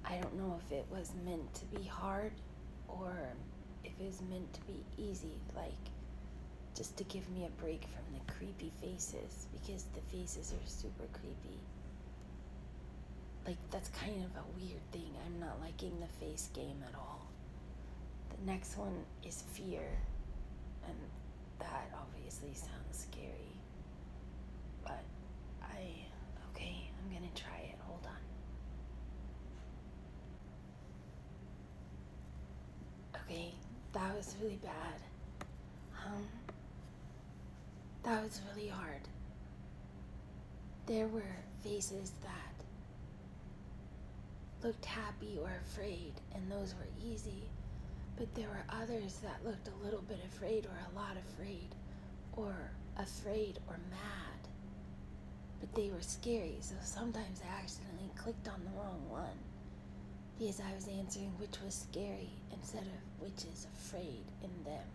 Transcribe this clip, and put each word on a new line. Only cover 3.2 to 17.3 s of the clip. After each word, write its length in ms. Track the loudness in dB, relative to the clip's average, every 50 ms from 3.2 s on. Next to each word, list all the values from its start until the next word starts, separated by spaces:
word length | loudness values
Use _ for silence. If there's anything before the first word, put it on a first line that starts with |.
| 2 0 0 -2 -4 -4 -4 -6 -6 -6 -6 -4 -4
if 60 | -4 -2 0
it 60 | 0
was 160 | 0 0 0 0 0
meant 220 | 0 0 0 -2 -2
to 80 | -4
be 220 | -2 -2 -2 -2 -2 -2 -2 0
easy, 400 | 2 2 2 2 0 0 0 0 -2 0 0
like, 360 | 0 2 0 0 0 0 -2 -2 -2 -2 -2 -2 -2 -2 -2 -2 -4 -4 -4 -4 -6 -6 -4 -2
just 220 | -2 -2 -2 2 0
to 60 | 0
give 240 | 2 2 0 2 2
me 160 | 2 2 2
a 160 | 2 2 2
break 220 | 4 4 4 4 2
from 280 | 0 -2 -2 0 0
the 220 | 0 0 2 0 0
creepy 380 | 2 2 0 0 0 0 0 0 0
faces, 640 | 0 0 2 2 2 2 2 0 0 0 -2 -4 -2 -2 -2
because 320 | -2 0 0 0 0 0 0 0
the 80 | 0 0 0
faces 400 | 2 2 2 2 0 0 0 2
are 160 | 2 2 2 2
super 380 | 2 2 2 0 0 0 -2 -2 -2
creepy. 460 | -2 -2 -2 -2 -2 -2 -4 -4 -4 -4 -4 -4 -4 -4 -4 -4 -4 -4 -4 -4 -4 -4 -4 -4 -4 -4 -4 -4 -4 -4 -4 -4 -4 -4 -4 -4 -4 -4 -4 -4 -4 -4 -4 -4 -2 0
Like, 140 | 0 0 0 0 0
that's 180 | 0 2 2 2
kind 340 | 0 2 2 4 4 4 4
of 80 | 2 2
a 100 | 0 -2 0 0 0
weird 340 | 0 0 0 -2 -2 -2
thing. 220 | -2 -2 0 0 -2 0 0
I'm 140 | 0 2 2
not 220 | 2 2 2 2
liking 380 | 2 0 0 0 0 2 2 2
the 80 | 0 0 0 -2 0
face 240 | 0 2 0 0 0 0
game 280 | 0 0 0 0 0 -2 -2
at 80 | -2
all. 320 | -2 -2 -2 -2 -4 -4 -6